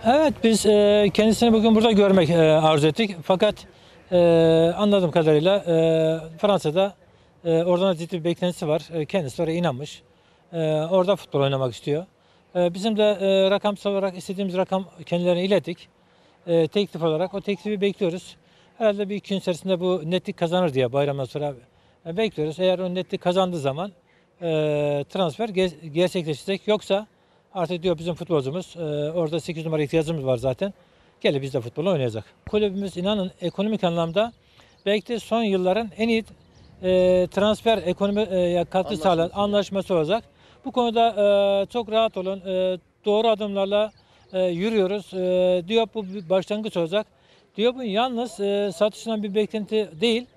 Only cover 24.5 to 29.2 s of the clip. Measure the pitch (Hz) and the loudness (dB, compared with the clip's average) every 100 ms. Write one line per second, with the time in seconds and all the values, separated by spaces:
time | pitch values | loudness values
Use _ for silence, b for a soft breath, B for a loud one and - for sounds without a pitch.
24.5 | 156 151 147 147 147 143 190 180 135 226 | -2 0 0 -2 -2 -6 -4 -4 -4 -6
25.5 | 185 185 147 165 147 180 185 156 147 - | -2 -2 -4 -8 0 0 0 -6 -8 -6
26.5 | 196 - 214 - 196 214 b b b b | -6 -2 -2 0 -4 -4 b b b b
27.5 | 190 165 175 175 160 165 160 170 160 135 | -6 -4 -2 -2 -2 -4 -8 -2 -2 -2
28.5 | 170 180 170 160 147 147 170 | -6 -10 -10 -6 -4 -4 -4